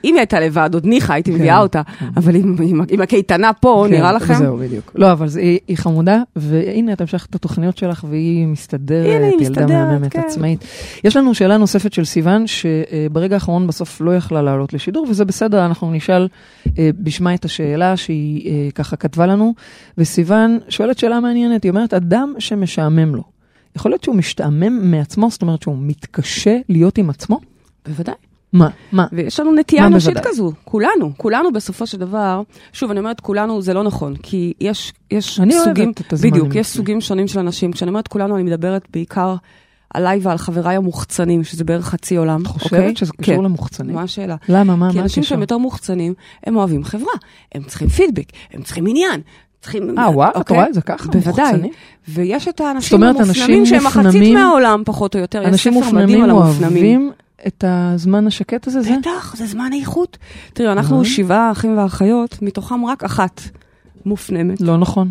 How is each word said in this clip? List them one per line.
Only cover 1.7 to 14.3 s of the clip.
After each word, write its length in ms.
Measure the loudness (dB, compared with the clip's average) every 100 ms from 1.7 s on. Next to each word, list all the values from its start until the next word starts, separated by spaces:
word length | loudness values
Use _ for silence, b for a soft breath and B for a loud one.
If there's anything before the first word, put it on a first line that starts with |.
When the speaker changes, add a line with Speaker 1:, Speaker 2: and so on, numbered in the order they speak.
| 0 -6 B
Speaker 2:
כן. 80 | -6 0
Speaker 1:
אבל 200 | 2 4
עם, 200 | 2 0
עם, 180 | 0 0 0
עם 120 | 0
הקייטנה 520 | 2 0 2 2 2
פה, 320 | 4 4 4 4
Speaker 2:
כן, 60 |
Speaker 1:
נראה 180 | 4 4
לכם? 220 | 2 2
Speaker 2:
זהו, 220 | 2 2 0
בדיוק. 360 | -6 -8 -8
לא, 180 | 4 4
אבל 160 | 4 0
זה, 120 | 0
היא, 180 | 0 0 0
היא 80 | -4
חמודה, 420 | 0 2 4 2 0 -6
והנה, 560 | -2 0 0 -2 -2
את 80 | -2
המשכת 300 | -4 -4 -6
את 40 |
התוכניות 420 | -8 -6 -2 -2 -2
שלך, 260 | -4 -6 -6
והיא 380 | -4 0 0 0
מסתדרת, 600 | -4 -6 -8 -2 0 2
Speaker 1:
הנה, 200 | 2 2
היא 80 |
Speaker 2:
ילדה 80 | 2 0
Speaker 1:
מסתדרת, 180 | 0 2
Speaker 2:
מהממת, 420 | 2 2 0 -2
Speaker 1:
כן. 80 | -4 -6
Speaker 2:
עצמאית. 380 | -4 -4 -4 B B B B
יש 120 | 2 4
לנו 180 | 2
שאלה 220 | 2 4 4
נוספת 360 | 4 0 -2
של 120 | -2
סיוון, 400 | -2 0 2 2 0
שברגע 880 | -4 -2 -2 -2 -4 -2 -2 -2 -2
האחרון 300 | -2 -2 -2
בסוף 340 | -4 -8 -4
לא 160 | 0 0
יכלה 260 | 0